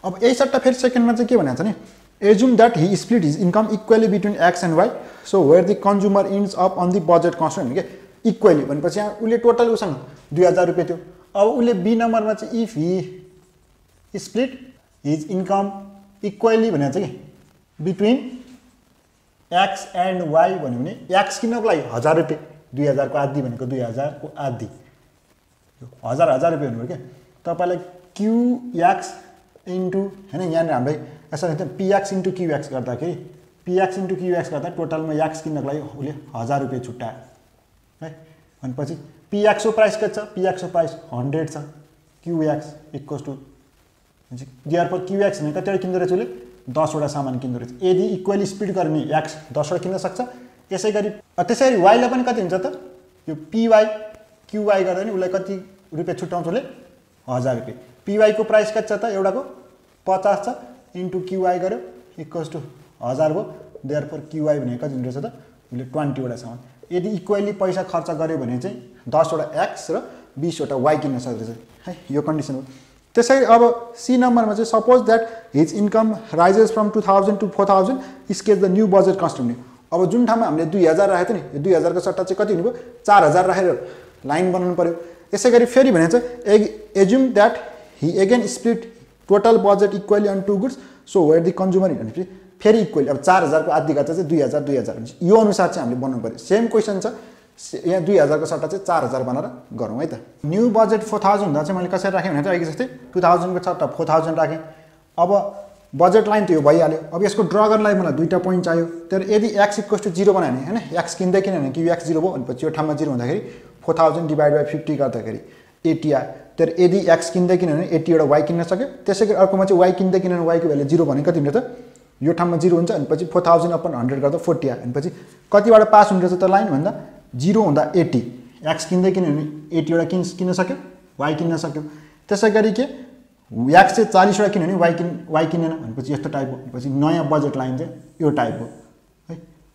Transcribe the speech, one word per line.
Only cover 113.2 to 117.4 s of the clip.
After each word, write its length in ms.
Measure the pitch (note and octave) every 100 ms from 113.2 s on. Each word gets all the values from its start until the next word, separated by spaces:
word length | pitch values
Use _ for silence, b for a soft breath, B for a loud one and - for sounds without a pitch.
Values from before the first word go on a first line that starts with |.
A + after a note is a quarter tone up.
| A#2+ F3+ - B B B
four 120 | - D#3+
thousand 300 | E3 D3+ E3
divide 220 | D3+ D3 D3
by 80 | C#3+
fifty 240 | D#3 - D3
गर्दाखेरि 440 | C3+ A#2 A2 A2 - b b b E3
एट्टी 260 | D#3+ D3+
आयो। 160 | C3+ - - - -
तर 200 | E3 E3+
यदि 240 | F3+ G3 F3
X 180 | E3 -
किन्दै 220 | F#3